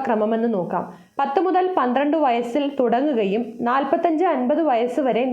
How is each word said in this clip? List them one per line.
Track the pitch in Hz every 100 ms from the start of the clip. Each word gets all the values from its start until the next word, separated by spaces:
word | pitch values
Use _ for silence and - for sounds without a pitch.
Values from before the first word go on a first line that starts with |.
| 262
ക്രമമെന്ന് | 214 214 226 233 202
നോക്കാം. | 165 175 180 - - -
പത്ത് | 277 381 370
മുതൽ | 359 370 359
പന്ത്രണ്ട് | 247 247 294 320
വയസ്സിൽ | 277 233 240 269 277 285
തുടങ്ങുകയും | 240 233 302 233 196 214 240 - 240
നാൽപത്തഞ്ച് | 269 285 339 349 311 359
അൻപത് | 262 247 302 302
വയസ്സ് | 233 247 277 262
വരെ | 226 254